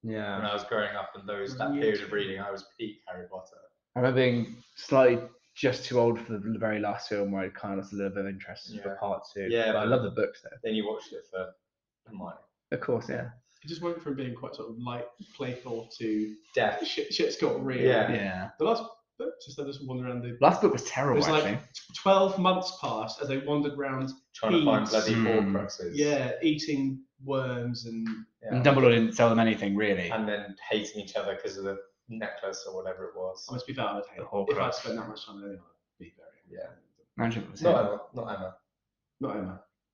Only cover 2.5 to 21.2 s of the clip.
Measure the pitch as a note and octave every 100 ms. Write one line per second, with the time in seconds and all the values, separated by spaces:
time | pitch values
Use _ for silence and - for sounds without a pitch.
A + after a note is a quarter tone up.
2.5 | G2 - _ A2 G#2 - F#2 F2+ F#2 -
3.5 | - - _ _ B2 B2+ C3 B2+ A#2+ A2+
4.5 | - - - - C3+ B2+ A#2+ - _ _
5.5 | - C3+ A#2+ - B2 A#2 A2 - G#2+ G2+
6.5 | G#2+ A2 G#2+ G#2 G2+ - G#2 G2 G2 F#2+
7.5 | - G#2 G2 F#2+ G2+ G2 G2+ G2 F#2+ -
8.5 | F#2 - G#2+ G2+ G2 G2+ F#2 - G2+ G2
9.5 | A#2 A2 G#2+ G#2+ B2+ G#2 - G#2 - -
10.5 | - A2+ A2 G#2 A2 - A2 - F#2 F#2
11.5 | F2+ _ _ _ _ - G2+ F2+ - _
12.5 | _ _ - - A#2+ - B2+ B2 - _
13.5 | _ D3+ E3 F3 E3+ D3+ C3+ B2+ A2+ -
14.5 | - A2+ A2+ B2 A#2+ - _ - - B2+
15.5 | B2 B2+ A#2 A2+ - A2+ G#2+ G#2+ - _
16.5 | - A2 - - - - - D#3 - C#3+
17.5 | C3+ C3+ B2 B2 A#2+ G#2+ A2+ G2+ F#2 F#2+
18.5 | - D#3+ A3+ - - _ _ D#3+ - -
19.5 | C#3 C#3 C3+ C3 B2+ B2+ B2 A#2+ A#2 C#3
20.5 | F3+ F#3+ B2 - - C#3+ D#3